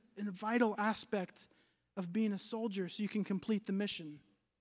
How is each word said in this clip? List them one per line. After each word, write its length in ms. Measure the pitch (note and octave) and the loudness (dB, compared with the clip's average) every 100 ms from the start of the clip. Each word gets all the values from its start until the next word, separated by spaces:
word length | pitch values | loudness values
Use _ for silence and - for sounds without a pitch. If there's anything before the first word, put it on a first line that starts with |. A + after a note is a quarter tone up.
| - - | -16 -6
a 120 | G#3 | -6
vital 440 | F#3 G#3+ A#3 A3+ G#3 | -4 0 4 4 4
aspect 680 | G#3 G#3+ - G3+ F3+ - - _ _ _ _ - | 2 2 0 -2 -2 -6 -12 _ _ _ _ -6
of 160 | F3 | -2
being 200 | G#3+ A3 | 2 2
a 60 | F#3+ | 0
soldier 500 | - A3+ A#3 F#3+ F3+ | -4 -2 -2 -2 -4
so 140 | - | -2
you 60 | G3+ | -2
can 140 | G#3 | 0
complete 440 | F#3 F#3+ - G#3 - | 0 0 2 0 2
the 60 | |
mission. 460 | G3 G3+ - D#3 D3 - _ _ _ | 0 0 -2 -8 -12 -18 _ _ _